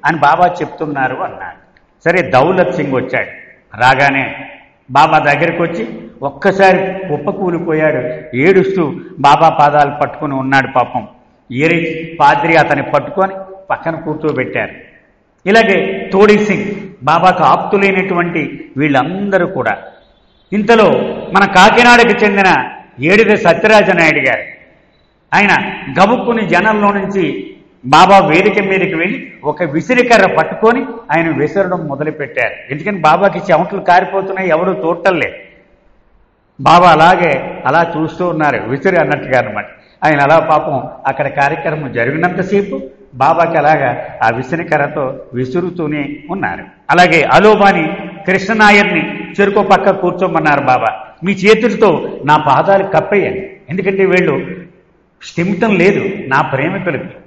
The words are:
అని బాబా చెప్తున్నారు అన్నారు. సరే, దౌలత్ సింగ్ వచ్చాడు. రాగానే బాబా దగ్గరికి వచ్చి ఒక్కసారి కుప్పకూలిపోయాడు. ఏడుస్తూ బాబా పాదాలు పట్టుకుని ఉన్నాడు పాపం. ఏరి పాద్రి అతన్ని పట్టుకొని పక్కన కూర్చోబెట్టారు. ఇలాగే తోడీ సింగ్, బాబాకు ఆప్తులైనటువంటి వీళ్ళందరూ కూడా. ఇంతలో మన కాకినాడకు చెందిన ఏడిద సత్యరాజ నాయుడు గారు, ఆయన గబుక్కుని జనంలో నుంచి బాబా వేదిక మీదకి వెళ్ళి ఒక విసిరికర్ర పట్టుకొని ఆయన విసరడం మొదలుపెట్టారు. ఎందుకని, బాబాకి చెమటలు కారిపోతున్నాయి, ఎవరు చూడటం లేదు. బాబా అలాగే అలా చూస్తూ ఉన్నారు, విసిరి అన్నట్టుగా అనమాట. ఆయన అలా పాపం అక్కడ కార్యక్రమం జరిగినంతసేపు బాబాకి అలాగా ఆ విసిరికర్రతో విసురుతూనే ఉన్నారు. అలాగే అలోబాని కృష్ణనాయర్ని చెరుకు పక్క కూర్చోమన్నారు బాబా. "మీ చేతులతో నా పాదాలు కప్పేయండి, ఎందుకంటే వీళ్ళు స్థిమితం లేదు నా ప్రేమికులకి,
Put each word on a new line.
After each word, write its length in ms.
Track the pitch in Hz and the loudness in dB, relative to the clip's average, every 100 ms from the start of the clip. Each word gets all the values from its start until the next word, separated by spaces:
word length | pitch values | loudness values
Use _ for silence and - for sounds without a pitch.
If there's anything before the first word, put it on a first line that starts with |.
అని 120 | 143 165 | -4 0
బాబా 300 | 143 165 180 | 2 2 2
చెప్తున్నారు 680 | - 156 - 156 139 131 | 0 -8 -6 -8 -4 -4
అన్నారు. 420 | 135 180 - 90 - _ _ _ _ | -4 -8 -10 -16 -18 _ _ _ _
సరే, 260 | 170 180 131 | -2 -2 0
దౌలత్ 440 | 127 156 180 175 | 2 2 2 0
సింగ్ 180 | - 143 | -2 -2
వచ్చాడు. 360 | 131 - 123 98 - - _ _ 104 | -4 -2 -4 -6 -12 -20 _ _ 0
రాగానే 680 | 127 135 139 135 117 - - - _ _ _ | 2 4 2 0 -4 -8 -16 -20 _ _ _
బాబా 280 | 127 160 156 | 2 4 4
దగ్గరికి 440 | 143 143 170 170 | 2 0 0 -2
వచ్చి 260 | 165 - - - - - | -4 -4 -8 -12 -18 -10
ఒక్కసారి 840 | 135 - 196 190 190 185 190 185 185 | -10 -2 -2 4 4 4 0 -6 -8
కుప్పకూలిపోయాడు. 1300 | 147 - 196 185 170 170 156 156 135 - - - 120 | -6 -6 -4 -4 -4 -2 0 0 0 -6 -10 -8 0
ఏడుస్తూ 640 | 160 190 - 190 147 - - - | 2 2 2 -2 -4 -6 -14 0
బాబా 300 | 139 156 160 | 2 4 4
పాదాలు 420 | 151 147 147 143 | 4 4 4 2
పట్టుకుని 440 | - 139 - 151 | 0 -6 -4 -6
ఉన్నాడు 320 | 135 131 135 123 | -4 0 0 0
పాపం. 360 | 127 117 123 104 _ _ _ _ | -2 -2 -4 -10 _ _ _ _
ఏరి 640 | 120 160 170 165 - - - | -4 0 0 -2 -8 -12 2
పాద్రి 360 | 143 147 165 165 | 2 4 2 2
అతన్ని 280 | 147 143 | 2 0
పట్టుకొని 500 | 135 143 - - 190 - - - - | 0 -2 -2 -4 -4 -4 -14 -18 -8
పక్కన 240 | 135 165 | -6 -6
కూర్చోబెట్టారు. 760 | 160 156 147 160 127 123 123 98 - - _ _ _ _ _ 180 | -8 -8 -4 -4 -4 -4 -6 -8 -10 -20 _ _ _ _ _ 0
ఇలాగే 640 | 220 196 185 - - - | 2 4 0 -2 -6 -4
తోడీ 260 | 190 214 208 | 2 4 4
సింగ్, 520 | 208 190 - - - - | 2 -2 -4 -10 -14 -8
బాబాకు 400 | 135 165 180 170 | -2 2 2 2
ఆప్తులైనటువంటి 1300 | 143 180 - 202 196 190 185 175 170 165 139 - - 131 | 2 2 0 0 0 0 -2 -2 -2 -4 -6 -10 -12 -4
వీళ్ళందరూ 680 | 151 139 156 190 202 190 175 | 0 0 0 -4 -2 -2 -2
కూడా. 320 | 135 113 98 92 - _ _ _ _ _ | -4 -4 -6 -10 -20 _ _ _ _ _
ఇంతలో 320 | 208 208 226 190 131 - - - | -4 2 4 4 2 -2 -8 -4
మన 120 | 185 | 0
కాకినాడకు 800 | 196 185 208 233 240 233 233 208 | 2 6 6 6 6 6 4 2
చెందిన 460 | 208 202 190 147 123 - - - | 0 2 2 2 -2 -12 -20 -6
ఏడిద 340 | 143 208 208 | 0 2 4
సత్యరాజ 560 | 208 170 165 214 214 196 | 2 2 2 4 4 4
నాయుడు 380 | 170 160 147 135 | 2 2 2 -2
గారు, 140 | 110 - - _ _ _ _ _ _ _ | -4 -6 -18 _ _ _ _ _ _ _
ఆయన 400 | 170 202 156 - - - 135 | 0 2 0 -2 -10 -8 0
గబుక్కుని 460 | 196 247 240 226 185 | 2 2 -2 -2 0
జనంలో 440 | 175 214 214 202 | 0 2 0 0
నుంచి 600 | 202 190 196 156 - - - _ _ 123 | -2 -4 -2 -2 -4 -12 -18 _ _ 0
బాబా 320 | 151 185 196 | 4 6 6
వేదిక 400 | 156 160 202 202 | 6 2 2 0
మీదకి 360 | 196 190 175 | -2 -2 -2
వెళ్ళి 380 | 160 180 262 - - | -2 -4 -6 -12 -10
ఒక 180 | 147 - | -8 -4
విసిరికర్ర 720 | 170 156 147 247 240 226 190 | -4 -4 0 0 4 4 4
పట్టుకొని 500 | 160 151 - 220 254 269 - - 156 | 2 -2 0 0 0 -4 -10 -4 -2
ఆయన 120 | 165 | -2
విసరడం 580 | 139 147 196 185 180 151 | -2 -2 -2 -2 -4 -6
మొదలుపెట్టారు. 840 | 135 151 151 135 - 110 - - | -6 -6 -6 -8 -4 -4 -6 -10
ఎందుకని, 260 | 147 170 196 | -8 -6 -2
బాబాకి 400 | 151 170 196 - | 2 2 2 -2
చెమటలు 420 | - 160 185 196 | 0 0 0 -4
కారిపోతున్నాయి, 680 | - 190 185 190 190 190 185 | 2 2 2 -4 -4 -6 -2
ఎవరు 340 | 160 185 170 160 | 0 0 -2 -4
చూడటం 320 | 165 196 170 | 0 0 0
లేదు. 160 | 104 - - _ _ _ _ _ _ _ _ _ _ - | -4 -8 -20 _ _ _ _ _ _ _ _ _ _ -2
బాబా 300 | 135 170 180 | 4 6 6
అలాగే 720 | 156 165 180 170 135 - - 131 | 6 6 4 2 -2 -4 -6 0
అలా 260 | 156 170 156 | 2 0 -2
చూస్తూ 320 | 156 - 180 | -6 -4 -4
ఉన్నారు, 280 | 156 151 117 | 0 -2 -2
విసిరి 340 | 104 135 190 185 | -4 -2 0 0
అన్నట్టుగా 420 | 147 143 - 127 | 0 -2 0 -2
అనమాట. 280 | 110 104 - - _ _ | 0 -6 -10 -16 _ _
ఆయన 160 | 156 147 | 0 2
అలా 180 | 143 160 | 2 2
పాపం 440 | 151 156 151 135 120 - 135 | 2 0 0 -6 -8 -8 -6
అక్కడ 220 | 135 139 | -4 -4
కార్యక్రమం 640 | 143 139 165 165 151 139 | -2 -2 -2 -6 -6 -6
జరిగినంతసేపు 880 | 117 120 156 180 190 180 202 202 - - - - | -4 -4 -2 -2 -2 -2 -2 -2 -8 -12 -18 -20
బాబాకి 440 | 123 139 165 165 - | -2 0 2 0 2
అలాగా 600 | 147 151 131 120 - - | 2 2 0 -4 -10 -2
ఆ 80 | 113 | -2
విసిరికర్రతో 880 | 117 131 165 170 151 143 139 131 135 - | -2 -4 -6 -4 -2 -2 -4 -6 -8 -10
విసురుతూనే 840 | 123 127 165 175 175 151 151 143 143 - | -8 -4 -4 -6 -6 -6 -6 -8 -10 -10
ఉన్నారు. 340 | 190 190 - - _ - | -6 -6 -8 -14 _ 0
అలాగే 320 | 170 180 165 | 4 4 4
అలోబాని 760 | 123 143 208 208 196 180 160 180 - - - | 4 4 6 6 4 2 -2 -6 -12 -10 -4
కృష్ణనాయర్ని 1040 | 190 185 220 208 208 202 170 - - - - | -4 -2 2 4 4 2 -2 -4 -8 -10 -2
చెరుకు 220 | 202 202 | 0 2
పక్క 280 | 190 190 202 | 2 2 2
కూర్చోమన్నారు 680 | 190 180 175 185 165 151 143 | 0 -2 -2 -2 0 0 0
బాబా. 360 | 135 127 113 - - - | 2 0 0 -4 -12 -8
"మీ 80 | 175 | -4
చేతులతో 880 | 190 190 220 226 196 214 147 - - | 0 4 4 2 2 2 2 -4 -6
నా 120 | 135 151 | 0 2
పాదాలు 460 | 143 135 180 196 | 4 2 2 0
కప్పేయండి, 680 | 190 156 - 202 156 - - - - | 2 -2 0 -2 -2 -6 -10 -16 -10
ఎందుకంటే 340 | 180 185 196 | -4 -2 0
వీళ్ళు 420 | 190 185 165 131 92 90 - _ _ _ _ _ | 2 2 0 -2 -6 -12 -16 _ _ _ _ _
స్థిమితం 540 | - - 175 185 226 190 | -12 -6 -4 -2 0 2
లేదు 520 | 185 - - - 135 | 2 0 -4 -8 -2
నా 140 | 135 | -2
ప్రేమికులకి, 600 | 151 135 156 190 175 139 - - | 0 -2 -4 -4 -6 -6 -10 -16